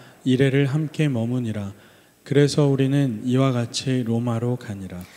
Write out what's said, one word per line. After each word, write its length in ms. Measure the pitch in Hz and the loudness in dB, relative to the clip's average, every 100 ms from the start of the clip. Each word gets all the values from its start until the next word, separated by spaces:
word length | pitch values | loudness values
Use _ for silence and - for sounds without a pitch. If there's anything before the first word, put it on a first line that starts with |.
| - - | -14 -8
이레를 440 | 131 127 139 135 139 | 0 2 4 2 0
함께 420 | 147 151 - 151 | 0 -4 -2 0
머무니라. 640 | 120 113 127 117 107 101 - - - _ _ | 0 -2 -2 -4 -6 -8 -12 -20 -20 _ _
그래서 440 | - 139 143 - 143 | 0 2 4 4 2
우리는 540 | 135 135 143 139 107 123 | 4 2 2 0 -2 0
이와 260 | 127 135 | 2 2
같이 520 | 120 117 - 135 127 | 0 -2 -4 -2 -2
로마로 520 | 113 117 120 113 120 123 | 0 -2 0 -2 -2 -4
가니라." 460 | - 101 95 90 92 | -6 -10 -10 -12 -14